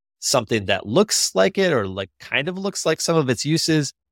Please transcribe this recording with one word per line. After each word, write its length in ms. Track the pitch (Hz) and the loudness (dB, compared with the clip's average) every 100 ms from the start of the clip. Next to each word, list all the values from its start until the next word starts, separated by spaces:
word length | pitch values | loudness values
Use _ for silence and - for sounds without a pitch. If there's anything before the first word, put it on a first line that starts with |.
| _ _ | _ _
something 460 | - 131 110 113 98 | -2 0 0 -2 0
that 200 | 95 101 | -2 0
looks 480 | 127 214 - - 190 | 2 2 0 -2 2
like 240 | 190 - | 2 2
it 140 | 185 | 0
or, 140 | 135 98 | 0 -2
like, 240 | 95 98 _ | -6 -10 _
kind 300 | - 120 147 | -6 -4 -2
of 100 | 185 | -4
looks 280 | 196 - - | -6 -4 -2
like 140 | 156 | -2
some 160 | - 165 | 0 0
of 120 | 131 | 2
its 160 | 117 147 | -2 0
uses 480 | 156 - 156 139 - _ | -2 2 0 0 -6 _